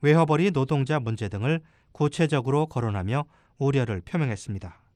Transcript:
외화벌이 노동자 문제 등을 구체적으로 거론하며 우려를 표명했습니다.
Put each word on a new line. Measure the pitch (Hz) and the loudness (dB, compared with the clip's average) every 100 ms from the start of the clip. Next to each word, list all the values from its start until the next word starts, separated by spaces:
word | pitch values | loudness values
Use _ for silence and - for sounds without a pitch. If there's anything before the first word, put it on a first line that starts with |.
외화벌이 | 143 156 160 151 190 | 6 6 6 4 2
노동자 | 170 160 147 131 151 | 2 0 0 0 -2
문제 | 117 110 104 | -2 -4 -4
등을 | 98 120 165 156 _ _ | -4 -2 -2 -4 _ _
구체적으로 | - 147 - 160 147 127 139 156 | -2 -2 2 0 2 0 0 0
거론하며 | - 117 101 92 127 151 _ _ _ | -2 -2 -2 -2 -4 -4 _ _ _
우려를 | 139 139 117 98 | 0 0 0 -4
표명했습니다. | - 175 143 104 - 101 92 - _ | -4 -2 -2 -4 -8 -10 -10 -16 _